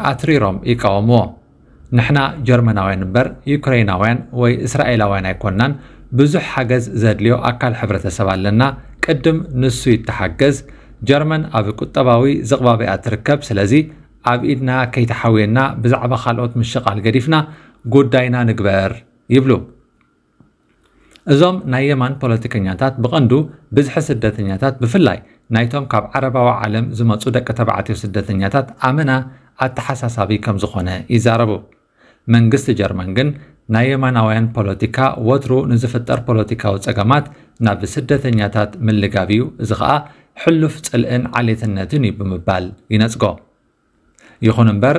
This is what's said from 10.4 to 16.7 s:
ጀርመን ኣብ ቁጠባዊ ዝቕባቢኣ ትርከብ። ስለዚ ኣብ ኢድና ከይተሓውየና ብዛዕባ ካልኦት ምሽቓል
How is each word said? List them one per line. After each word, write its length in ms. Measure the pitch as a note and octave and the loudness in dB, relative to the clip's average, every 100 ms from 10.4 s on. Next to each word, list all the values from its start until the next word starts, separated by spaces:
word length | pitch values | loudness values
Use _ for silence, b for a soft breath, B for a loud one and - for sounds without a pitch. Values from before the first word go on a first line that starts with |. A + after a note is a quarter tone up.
| C#3 C3+ - B B B | 2 0 -8 B B B
ጀርመን 400 | G#2+ C#3+ D#3 D#3 D#3 | 0 2 2 -2 -2
ኣብ 160 | A2+ G2+ | -2 -2
ቁጠባዊ 500 | - - C#3+ B2+ A#2 C3+ C#3+ | -4 -4 0 4 4 4 0
ዝቕባቢኣ 500 | A2+ C3 B2 A2 G#2 F#2+ | -2 0 2 2 0 -2
ትርከብ። 440 | - G#2 - D3 | -4 -4 -2 -2
ስለዚ 300 | - G2+ G2+ C#3 D#3 B B _ | 0 -2 2 2 0 B B _
ኣብ 160 | - B2 | -2 -2
ኢድና 260 | C3+ C3+ C3 B2+ A#2+ | -2 -2 -2 -2 -2
ከይተሓውየና 720 | - A#2 A2+ A#2 A2 G#2 A#2+ C3+ - | 0 -2 0 2 2 4 2 0 -2
ብዛዕባ 360 | A#2 - A#2+ B2 | 0 0 0 -2
ካልኦት 380 | B2 A#2 A#2+ A#2+ | -2 -2 -4 -4
ምሽቓል 420 | A#2 | -4